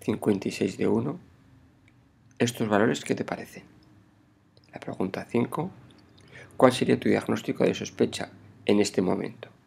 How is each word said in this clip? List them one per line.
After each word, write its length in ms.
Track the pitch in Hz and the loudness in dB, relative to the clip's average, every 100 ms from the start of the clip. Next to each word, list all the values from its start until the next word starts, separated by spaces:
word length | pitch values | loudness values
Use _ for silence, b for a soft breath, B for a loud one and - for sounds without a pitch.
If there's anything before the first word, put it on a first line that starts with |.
cincuenta 480 | - 107 - 98 - | -6 -2 0 0 -2
y 20 | |
seis 260 | - 104 - | -2 -4 0
de 120 | 98 | 0
uno. 300 | 110 143 175 - _ _ - _ _ _ _ _ _ _ - | 0 -2 -8 -14 _ _ -20 _ _ _ _ _ _ _ -2
¿Estos 300 | 117 - 110 | -2 0 0
valores 380 | 104 120 143 | 4 2 0
qué 100 | - | -2
te 80 | 123 | -4
parecen? 400 | - - - - - - - - _ _ _ _ _ _ _ | -4 -6 -10 -16 -20 -20 -20 -20 _ _ _ _ _ _ _
La 60 | - | -14
pregunta 440 | - - 95 - - | -12 -6 -4 -6 -2
cinco, 420 | 120 120 - 185 - - - _ - B B B - | -2 0 -4 -8 -10 -20 -20 _ -20 B B B 4
¿cuál 160 | 127 | 4
sería 260 | 123 123 123 | 6 2 2
tu 80 | 110 | 2
diagnóstico 560 | 104 - 110 - - | 0 0 -4 -4 0
de 100 | 87 | 0
sospecha 560 | - - - - - - - - - | 0 -6 -2 -2 -2 -10 -14 -20 -6
en 140 | - 104 | 2 4
este 220 | 101 - | 4 2
momento? 480 | 92 95 - - - _ | 0 0 -4 -10 -20 _